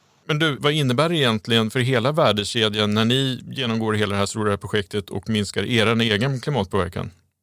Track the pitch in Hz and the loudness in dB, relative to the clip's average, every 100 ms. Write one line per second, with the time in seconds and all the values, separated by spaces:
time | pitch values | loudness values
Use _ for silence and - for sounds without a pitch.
0 | _ _ - 151 160 123 143 156 135 123 | _ _ -6 0 0 0 0 2 2 2
1 | 165 175 127 110 - 117 110 131 123 127 | 2 2 2 2 2 0 2 0 2 2
2 | 120 156 135 104 101 120 110 104 107 104 | 2 2 2 2 -2 0 0 2 0 2
3 | 113 127 135 123 - - 123 113 110 107 | 2 2 -2 -4 -10 -8 -4 -2 0 0
4 | 107 101 101 110 107 101 101 107 98 104 | 0 0 -2 -2 -2 -2 -2 -4 -2 -6
5 | 95 98 - 110 101 - 101 120 107 113 | -6 -8 -4 -2 -2 -4 0 2 2 2
6 | 117 101 131 131 151 135 95 101 87 95 | 2 0 0 -4 -4 -2 -2 -2 -2 -4
7 | 90 - _ _ | -10 -12 _ _